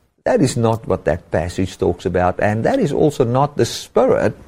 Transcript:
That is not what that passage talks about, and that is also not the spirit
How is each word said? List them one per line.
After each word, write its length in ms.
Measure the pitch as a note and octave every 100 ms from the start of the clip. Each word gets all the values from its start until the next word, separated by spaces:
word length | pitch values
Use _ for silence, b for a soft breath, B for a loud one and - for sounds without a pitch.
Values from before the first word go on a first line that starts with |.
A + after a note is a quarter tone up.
| _ _
That 180 | - B3
is 160 | C#3 B2
not 300 | A2+ A2 -
what 180 | F#2
that 240 | D#2 D#2+ -
passage 480 | G2 F2 - F#2+ -
talks 280 | F#2 F2
about, 340 | F#2 F2+ F2+ -
and 260 | G#2 G#2+
that 140 | D3 C4+
is 120 | F3
also 320 | - D#3 -
not 340 | A#2+ B2+ C#3+ -
the 80 |
spirit 680 | A#2 - - G#3+ B3+ - G2+ -